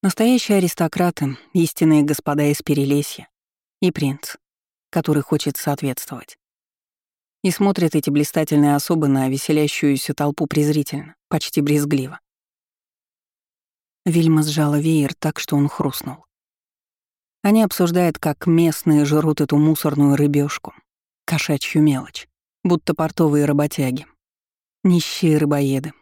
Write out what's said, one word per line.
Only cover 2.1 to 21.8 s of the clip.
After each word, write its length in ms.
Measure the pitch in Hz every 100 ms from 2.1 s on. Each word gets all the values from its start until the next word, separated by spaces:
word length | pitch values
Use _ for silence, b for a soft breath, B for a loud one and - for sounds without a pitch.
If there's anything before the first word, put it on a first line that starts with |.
| 147 - 147 147
из 160 | 143
Перелесья. 680 | - 147 139 143 143 - - _ _ _ _ _
И 100 | 180
принц, 460 | - 139 131 - - _ _ _ _ _
который 320 | - 160 147
хочет 360 | 135 151 - 139
соответствовать. 800 | - 143 143 127 - 127 - - _ _ _ _ _ _ _ _ _ _
И 80 | 190
смотрят 440 | 170 202 190 170 151
эти 140 | 147
блистательные 680 | 147 147 - 156 151 147 143
особы 340 | - 165 147
на 200 | 135 131
веселящуюся 840 | 135 - 156 147 - 147 139 -
толпу 340 | 147 147 147 147
презрительно, 680 | 151 147 151 143 139 151 _ _
почти 340 | 156 - -
брезгливо. 580 | 143 147 143 143 131 - _ _ _ _ _ _ _ _ _ _ _ _ _ _ _ _ _ _ -
Вильма 380 | 165 165 156
сжала 360 | 151 147 147 147
веер 340 | 156 160 139
так, 260 | - 156 -
что 160 | - 143
он 140 | 143
хрустнул. 560 | - 139 - - 131 _ _ _ _ _ _ _ _ _ _ _ _
Они 200 | 202 214
обсуждают, 560 | 214 - 180 175 175 156
как 300 | 160 143 -
местные 580 | 165 170 151 - 151 143
жрут 360 | 151 156 151
эту 160 | 147 147
мусорную 580 | 151 156 156 147 143 139
рыбешку, 580 | 147 143 143 - - - _ _ _ _ -
кошачью 560 | 160 - 143 - 160